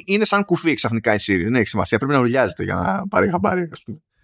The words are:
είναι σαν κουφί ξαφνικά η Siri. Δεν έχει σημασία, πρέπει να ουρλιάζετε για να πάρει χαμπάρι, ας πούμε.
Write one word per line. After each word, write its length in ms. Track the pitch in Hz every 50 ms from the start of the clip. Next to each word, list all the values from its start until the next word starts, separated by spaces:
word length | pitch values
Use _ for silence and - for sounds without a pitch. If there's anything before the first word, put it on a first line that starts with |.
| -
είναι 200 | - 196 214 214
σαν 200 | - 202 202 196
κουφί 280 | - 175 160 - 165 139
ξαφνικά 400 | - - 107 113 113 - 117 107
η 40 | 104
Siri. 220 | - - 98 90 85
Δεν 120 | 110 127
έχει 120 | 123 101
σημασία, 300 | - - 104 90 - -
πρέπει 160 | 107 139 135 147
να 60 | 135
ουρλιάζετε 440 | 123 117 120 135 123 104 165 - 95
για 120 | 92 95
να 320 | 92 87 196 196 196 190
πάρει 220 | 196 202 190 196 202
χαμπάρι, 400 | 175 180 196 196 180 185 175 156
ας 120 | - - -
πούμε. 180 | - 107 156 _ _ _ _